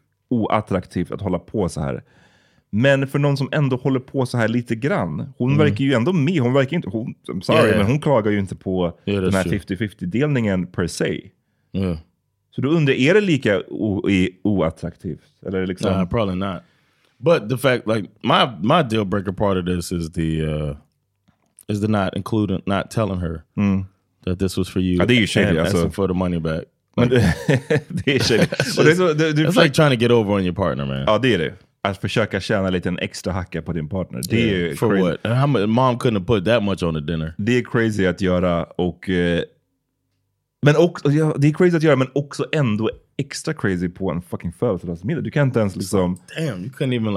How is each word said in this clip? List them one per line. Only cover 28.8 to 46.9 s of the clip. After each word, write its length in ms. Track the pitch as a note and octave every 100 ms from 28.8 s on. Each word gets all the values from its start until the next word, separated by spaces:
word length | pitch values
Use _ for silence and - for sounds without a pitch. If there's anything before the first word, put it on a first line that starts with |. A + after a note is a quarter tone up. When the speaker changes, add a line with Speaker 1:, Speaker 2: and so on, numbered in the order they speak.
| D3
Speaker 1:
det 40 |
är 40 | F3
Speaker 2:
just, 20 |
Speaker 1:
så, 100 | F3+
du, 0 | D3+ D#3+
du 100 | D3+
Speaker 2:
it's 20 | D#3
Speaker 1:
försöker 160 | G3+
Speaker 2:
like 120 | D#3+ D3
trying 220 | D3+ A#2+
to 20 |
get 100 | A#2+
over 220 | A#2+ G2+
on 80 | G2+
your 140 | F2+ F2
partner, 300 | F2 C2 C#2
man. 120 | C2+ C#2
Speaker 1:
Ja, 100 | G#2+
det 160 | B2+
är 40 | F#2+
det. 160 | C#2 - _ _
Att 140 | G2+ F#2+
försöka 420 | G2+ A#2+ G#2 G2
tjäna 300 | - G#2+ F#2+
lite 200 | F2+ F2+
en 100 | F2
extra 340 | G2+ - F#2+
hacka 280 | F#2 F2 E2
på 120 | D#2+
din 160 | E2 D2+
partner. 320 | F#2+ F2 B1 -
Det 60 | A2+
är 40 | A#2
Speaker 2:
Yeah, 120 | F#2 E2+
Speaker 1:
ju 60 | D2
Speaker 2:
for 140 | A#2
Speaker 1:
crazy. 120 | G2
Speaker 2:
what? 160 | F2+ - G#2+ B2
How 100 | C#3+
mu-, 180 | A#2+ G#2+
mom 280 | A#2 C3 A#2+
couldn't 160 | B2+
have 120 | G#2 F2
put 200 | G#2+ F2
that 180 | A#2
much 200 | G2+ F#2
on 100 | E2+
the 60 | D#2
dinner. 340 | D2 E2 D#2+ E2+
Speaker 1:
Det 200 | G#2 B2
är 60 |
crazy 420 | A#2+ A#2+ A2+ G#2 F#2
att 160 | E2+
göra 420 | F#2 F2+ F2+ E2+
och, 460 | - - F2+ E2+ -
eh, 320 | F2+ F2 E2+ - _ _ _ _ _ _ _ _ _ _ _
men 140 | C#3 D#3
också, 360 | F3 F3 C#3+
ja, 240 | D3 D#3 C#3+
det 100 | D3
är 60 |
crazy 240 | D3+ F3+ E3+
att 60 |
göra, 120 | D#3 C3
men 120 | B2+
också 320 | C#3+ D3 - C3+
ändå 380 | D#3 B2 G#2+ A2 - _ -
extra 360 | C3+ - E3
crazy 360 | D#3 G#2 F2+ F2+
på 220 | F2+ F#2+
en 100 | E2
fucking 320 | - G#2 F2+
födelsedagsmiddag. 680 | - A#2+ F2 F2 E2+ G#2 D#3+
Du 100 | G#2+
kan 160 | D3 C#3
inte 120 | A#2
ens 160 | G2+ F#2
liksom 420 | F#2+ G2 F2+ F#2 - D3+
Speaker 2:
Damn, 240 | D#3 F#2
you 60 | G#2
couldn't 260 | - C3+